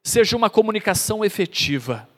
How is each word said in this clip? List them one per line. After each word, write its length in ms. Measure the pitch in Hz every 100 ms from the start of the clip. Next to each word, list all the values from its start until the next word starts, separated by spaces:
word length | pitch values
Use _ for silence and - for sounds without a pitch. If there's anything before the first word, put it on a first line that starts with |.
seja 320 | - 233 214 233
uma 140 | 220
comunicação 760 | - 220 214 - 175 - 214
efetiva 840 | 208 - 170 - 156 139 120 117 110